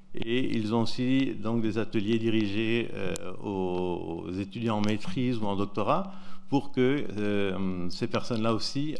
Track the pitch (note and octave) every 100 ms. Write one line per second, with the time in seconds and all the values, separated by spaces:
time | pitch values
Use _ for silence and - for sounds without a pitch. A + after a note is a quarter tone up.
0 | - - A2+ B2 C3 A#2 G#2 A#2 A2 -
1 | B2+ C3+ C3+ G#2 G#2 A#2 A2 A2 G2 A2
2 | G2+ A2+ A2+ A2 G#2 G2+ A2+ A#2 - G#2+
3 | F#2+ F#2 F2+ F#2+ G#2+ G2 F#2 F2+ F2+ F2
4 | F2 E2+ F2+ F#2 G2 B2 A#2 G#2+ G#2 G#2+
5 | - - B2 B2 G#2 G2+ G2+ - G#2 D#3
6 | G3 - - - - C3+ B2+ - B2+ C#3+
7 | - G2+ G#2 G#2 G2 F#2 F#2+ F2+ F2+ -
8 | A2+ A2 - A#2 A2+ A2 - C3+ D3+